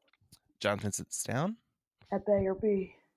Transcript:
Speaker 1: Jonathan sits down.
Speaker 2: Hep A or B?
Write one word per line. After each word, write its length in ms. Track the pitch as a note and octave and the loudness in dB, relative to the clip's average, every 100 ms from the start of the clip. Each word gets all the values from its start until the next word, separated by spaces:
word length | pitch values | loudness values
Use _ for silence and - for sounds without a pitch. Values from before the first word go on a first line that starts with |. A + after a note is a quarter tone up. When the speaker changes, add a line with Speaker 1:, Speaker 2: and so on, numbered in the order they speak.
| _ _ _ - _ _ | _ _ _ -20 _ _
Speaker 1:
Jonathan 320 | G2+ G2+ G#2 | 0 0 -2
sits 320 | - - - | -6 -8 -8
down. 340 | - B2+ F3+ A3+ _ _ _ _ - | -4 -2 -2 -4 _ _ _ _ -6
Speaker 2:
Hep 180 | G3+ G#3 | -4 2
A 200 | G3+ F#3+ | 2 2
or 80 | F#3+ | 2
B? 400 | A3 G3 F3+ - _ | 2 2 0 -10 _